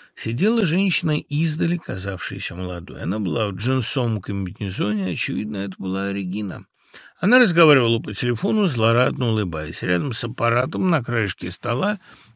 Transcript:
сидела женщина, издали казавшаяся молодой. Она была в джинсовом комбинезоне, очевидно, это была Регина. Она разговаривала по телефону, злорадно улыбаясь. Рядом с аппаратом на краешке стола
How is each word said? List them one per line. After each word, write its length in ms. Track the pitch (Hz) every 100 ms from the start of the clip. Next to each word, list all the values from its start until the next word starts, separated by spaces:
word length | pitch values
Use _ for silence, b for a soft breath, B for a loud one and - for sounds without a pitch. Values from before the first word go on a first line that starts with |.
| B -
сидела 480 | 139 120 196 233
женщина, 540 | 180 170 196 - 170 151
издали 600 | - 147 165 151 170 170
казавшаяся 800 | - 101 98 95 - 101 - 87
молодой. 460 | 92 90 80 -
Она 180 | - -
была 280 | 107 135 104
в 80 | 95
джинсовом 680 | 110 131 113 - 120 107
комбинезоне, 840 | 92 98 92 95 98 98 196 208 185
очевидно, 500 | 165 - - 214 208
это 180 | - 135
была 340 | 95 95 98
Регина. 520 | 98 95 98 104 85 - B B B B _
Она 200 | 180 247
разговаривала 600 | 233 170 160 143 117 117
по 140 | -
телефону, 540 | 104 123 120 196 220 196
злорадно 640 | 123 113 117 131 131 120
улыбаясь. 520 | 110 98 80 76 -
Рядом 320 | 123 90 147
с 100 | 117
аппаратом 680 | 117 117 120 117 131 196 190
на 140 | 165
краешке 460 | 120 120 104 - 98
стола 500 | - 113 120 190 208 B B B